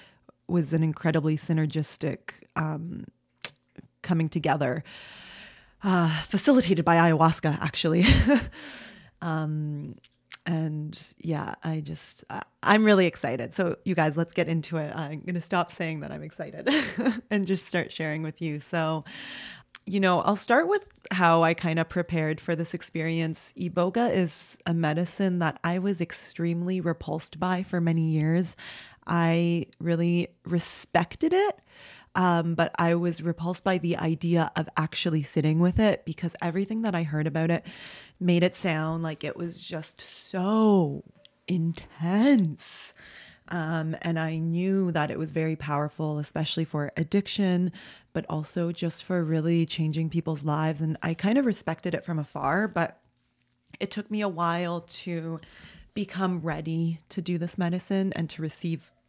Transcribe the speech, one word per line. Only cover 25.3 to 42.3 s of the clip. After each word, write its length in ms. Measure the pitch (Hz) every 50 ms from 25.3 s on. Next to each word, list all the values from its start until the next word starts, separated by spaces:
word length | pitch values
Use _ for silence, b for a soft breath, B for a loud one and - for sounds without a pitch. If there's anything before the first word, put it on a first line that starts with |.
| 180 175
that 200 | 170 156 - - -
I 160 | 165 175 185
was 220 | 185 202 196 165
extremely 800 | 175 165 - - - - - - 170 170 170 170 175 180 185 185
repulsed 580 | 170 180 156 - - 160 156 160 - - - 156
by 240 | 185 180 185 180 196
for 160 | - - 175
many 300 | 170 170 165 165 160 160
years. 480 | 156 156 151 156 165 175 185 165 - B B B B B B B B B B -
I 600 | - 170 170 165 165 170 170 170 170 170 - - - _
really 500 | 165 170 170 165 170 170 175 175 175 - - _ _
respected 880 | 170 170 170 - - - - - - - 170 175 - - - - 320 359
it, 260 | 370 403 415 - - B B B B B B B B B B _
um, 400 | 185 185 180 175 170 165 170 165
but 180 | 160 165 - - -
I 180 | 170 170 170
was 260 | 170 170 175 165 160
repulsed 420 | 156 170 165 - 160 170 180 - -
by 140 | 196 185 175
the 200 | 151 170 170 -
idea 540 | - 160 165 147 - 170 170 170 160 - -
of 140 | - 156 - - -
actually 460 | 156 160 - - - 175 156 156 143
sitting 360 | - - 165 147 156 156 165
with 200 | 175 180 180 226
it 260 | 220 208 175 - -
because 300 | - 160 - - 165 - -
everything 420 | - 175 156 185 196 196 220 220 226
that 120 | 214 185
I 80 | 165 165
heard 240 | 147 147 151 151 160
about 220 | 143 160 165 165
it 160 | 170 165 B B B B B B B B B B B _
made 240 | 180 180 175 175 175
it 120 | 180 180
sound 480 | - - 180 160 156 156 160 160 165 165
like 200 | 160 156 - -
it 120 | 147 -
was 260 | - 170 170 170 160
just 380 | - - 175 156 156 - - -
so 1040 | - - - - - - - 185 180 196 214 220 220 214 202 190 170 143 139 143 - - _ _ _ - _ _ _ -
intense. 1500 | 185 175 165 165 165 - - - - - 160 170 185 214 233 285